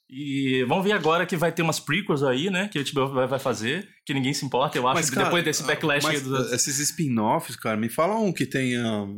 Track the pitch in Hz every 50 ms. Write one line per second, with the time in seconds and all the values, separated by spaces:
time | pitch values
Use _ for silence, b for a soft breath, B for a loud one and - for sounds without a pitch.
0 | _ - 131 131 147 143 135 139 135 131 131 131 127 120 151 190 185 202 208 190
1 | 151 156 160 175 180 175 196 156 165 165 165 - 165 160 151 - - - 151 196
2 | 202 - 170 139 143 135 123 131 160 202 185 180 196 208 - 151 135 - 143 139
3 | 131 139 139 127 131 123 139 131 - 135 117 101 107 120 143 185 202 b b b
4 | b - - 135 127 131 143 - 151 131 - 123 135 151 - 147 123 123 135 165
5 | 160 143 123 - 190 170 160 175 165 156 143 - - 151 147 - - 156 143 147
6 | 147 151 156 143 135 131 139 131 123 110 123 120 - 156 131 139 147 143 - -
7 | 165 139 120 113 107 110 139 165 160 - 123 - - 120 110 104 113 113 - -
8 | 160 180 214 226 220 196 170 - 139 127 - 135 131 127 123 120 120 113 110 104
9 | 101 98 101